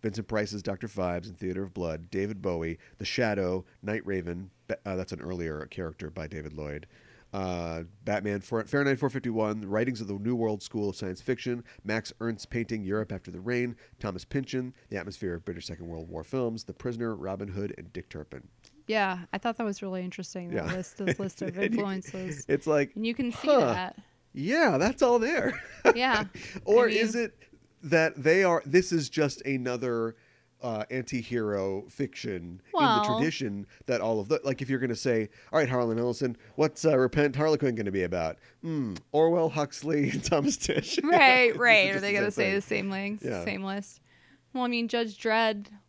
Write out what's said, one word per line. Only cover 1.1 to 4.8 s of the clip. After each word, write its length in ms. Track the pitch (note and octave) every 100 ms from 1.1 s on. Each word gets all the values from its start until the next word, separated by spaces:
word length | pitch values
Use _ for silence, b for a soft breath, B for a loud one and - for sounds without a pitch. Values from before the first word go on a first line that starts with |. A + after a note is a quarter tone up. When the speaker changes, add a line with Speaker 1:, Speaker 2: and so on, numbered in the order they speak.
| F2 F#2+
Speaker 1:
and 100 | F2
Theater 280 | F#2 F#2
of 100 | G2
Blood, 340 | - F2 D#2+ E2+
David 300 | F#2+ G2+ G#2
Bowie, 380 | F#2+ E2+ E2 E2 b b
The 60 |
Shadow, 600 | G2+ - A#2 G2+ F2+ F#2 F2+ b
Night 240 | G#2 A2 -
Raven, 440 | F#2+ F2 F2 F#2+ _ -
Ba-, 100 | -